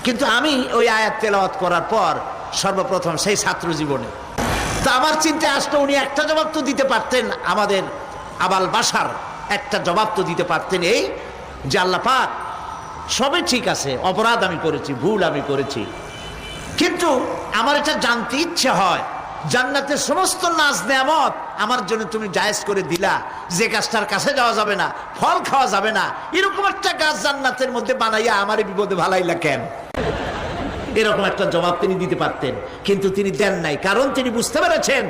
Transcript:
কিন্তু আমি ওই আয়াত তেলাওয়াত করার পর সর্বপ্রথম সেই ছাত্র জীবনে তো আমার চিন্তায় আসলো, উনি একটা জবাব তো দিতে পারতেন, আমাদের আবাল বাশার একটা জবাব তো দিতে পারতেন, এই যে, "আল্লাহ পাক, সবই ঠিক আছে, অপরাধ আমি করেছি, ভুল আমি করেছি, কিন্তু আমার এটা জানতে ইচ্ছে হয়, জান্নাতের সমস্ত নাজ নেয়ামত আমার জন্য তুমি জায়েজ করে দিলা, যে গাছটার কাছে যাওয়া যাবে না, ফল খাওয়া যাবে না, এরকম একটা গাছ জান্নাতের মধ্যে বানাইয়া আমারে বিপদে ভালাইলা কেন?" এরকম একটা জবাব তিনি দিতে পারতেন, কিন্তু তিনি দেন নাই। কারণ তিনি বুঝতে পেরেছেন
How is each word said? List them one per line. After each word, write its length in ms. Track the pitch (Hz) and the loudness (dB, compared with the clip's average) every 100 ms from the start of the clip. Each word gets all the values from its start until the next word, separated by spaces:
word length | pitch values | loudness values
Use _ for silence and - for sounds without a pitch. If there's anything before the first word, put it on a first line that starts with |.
কিন্তু 220 | - 240 269 | 0 0 2
আমি 380 | 233 302 269 247 | 2 2 2 2
ওই 160 | 233 233 | 2 4
আয়াত 240 | 220 214 208 | 4 2 0
তেলাওয়াত 300 | 220 202 190 - | 2 2 2 0
করার 220 | 180 175 160 | 0 0 2
পর 260 | 214 175 147 - - - | 2 2 0 -4 -8 -6
সর্বপ্রথম 640 | - 190 190 175 185 175 156 | -2 0 0 0 0 0 0
সেই 180 | 196 196 | 0 2
ছাত্র 380 | - 180 170 | 0 -2 -2
জীবনে 300 | 156 151 135 117 - - - - - - - | -2 0 -2 -4 -10 -10 -4 -2 0 -2 0
তো 80 | 262 | 2
আমার 220 | 247 311 311 | 2 2 2
চিন্তায় 320 | 320 302 311 | 2 2 2
আসলো, 280 | 277 277 294 | 2 2 2
উনি 160 | 277 277 | 4 2
একটা 280 | 269 277 | 2 0
জবাব 240 | 302 311 311 | 2 2 2
তো 80 | 311 | 0
দিতে 220 | 269 277 | -2 2
পারতেন, 480 | 269 226 - 254 226 - - | 2 2 2 0 0 -4 -2
আমাদের 380 | 214 202 196 151 - - - - - | 0 2 2 0 -8 -12 -12 -14 -2
আবাল 280 | 185 190 185 | 0 2 2
বাশার 400 | 226 - 214 165 - - - - | 2 2 0 -2 -4 -10 -12 -4
একটা 280 | 202 - 196 | -4 -2 -2
জবাব 300 | 175 175 220 - | 0 2 2 0
তো 80 | |
দিতে 200 | 170 147 | -2 -2
পারতেন, 380 | - 160 - 185 | 0 0 0 0
এই 280 | 170 247 392 - - - - - 139 | 2 2 0 -6 -10 -14 -14 -10 -2
যে, 140 | 196 | 2
"আল্লাহ 200 | 185 180 | 2 2
পাক, 260 | 233 262 214 - - - - - - - - | 2 2 2 -4 -8 -10 -10 -10 -12 -12 -6
সবই 320 | - 254 339 - | 0 0 0 0
ঠিক 200 | 247 185 | 0 0
আছে, 300 | 160 139 123 | -2 -2 -2
অপরাধ 420 | 185 185 220 226 | 0 2 2 2
আমি 140 | 185 160 | 0 0
করেছি, 300 | 156 143 - | -2 -2 -4
ভুল 300 | 131 143 214 | -2 0 2
আমি 180 | 135 147 139 | 0 0 -2
করেছি, 380 | 139 135 - 101 - - - - - - - - - | -2 -2 -4 -6 -8 -12 -12 -12 -12 -12 -12 -10 -2
কিন্তু 480 | 320 - 349 254 - - - | 0 2 2 2 0 -6 -4
আমার 220 | 208 240 294 | -2 2 2
এটা 180 | 294 | 0
জানতে 440 | 269 240 233 214 262 | 0 0 0 0 -2
ইচ্ছে 320 | 339 - 262 | -2 0 0
হয়, 300 | 175 190 147 - - - - 156 | 2 2 2 -2 -8 -8 -8 -2
জান্নাতের 480 | 233 262 277 277 277 | 0 2 0 0 -2
সমস্ত 480 | - 311 370 - 349 | 2 2 2 2 0
নাজ 360 | 320 294 262 190 | 2 2 2 2
নেয়ামত 460 | 262 262 320 240 - - - | 2 4 4 2 0 -8 -4
আমার 280 | 214 247 190 | 0 0 0
জন্য 180 | 220 | -2
তুমি 240 | 220 220 214 | -2 -4 -2
জায়েজ 380 | 185 196 202 - | 0 0 -2 0
করে 160 | 196 | -2
দিলা, 400 | 165 165 190 147 - - - | 0 0 2 0 -2 -10 -6
যে 180 | 175 220 | -2 0
গাছটার 380 | 214 - 220 202 | 0 0 0 0
কাছে 280 | 196 - | 0 0
যাওয়া 200 | 269 240 | 2 2
যাবে 220 | 214 214 190 | 2 0 0
না, 160 | 156 - - - | 0 -2 -10 -2
ফল 240 | 269 359 | 2 2
খাওয়া 240 | 262 277 240 | 2 2 4
যাবে 240 | 196 214 | 2 2
না, 180 | 208 160 - - | 0 -2 -4 -2
এরকম 320 | 339 392 381 392 | 2 2 2 0
একটা 280 | 370 370 | 0 -2
গাছ 300 | 349 311 302 | 2 0 2
জান্নাতের 480 | 294 277 262 254 262 | 0 0 -2 0 -2
মধ্যে 220 | 240 214 | -2 -2
বানাইয়া 420 | 254 226 214 226 208 | 0 2 2 2 2
আমারে 280 | 202 220 | 2 0
বিপদে 320 | 202 185 202 185 | 0 0 0 2
ভালাইলা 380 | 175 185 175 | 2 2 2
কেন?" 260 | 165 156 127 117 - - - - - - - - - - - - 202 | 0 0 -2 -4 -10 -10 -6 -4 -4 -6 -6 -6 -6 -6 -6 -4 0
এরকম 300 | 214 202 190 | 2 2 0
একটা 200 | - 190 | 0 0
জবাব 320 | 170 170 170 | 2 2 2
তিনি 140 | 196 185 | 0 0
দিতে 200 | 175 - | 0 0
পারতেন, 400 | 151 - 139 123 - - - | -2 -2 -4 -4 -8 -6 0
কিন্তু 240 | 196 196 | 2 2
তিনি 220 | 190 196 | 2 0
দেন 220 | 160 202 | 2 0
নাই। 240 | 180 165 143 | 2 -2 -2
কারণ 360 | 185 196 285 | 0 2 2
তিনি 160 | 269 254 | 2 0
বুঝতে 320 | 226 214 - | 0 0 2
পেরেছেন 480 | - 320 - 262 190 | 2 2 2 0 0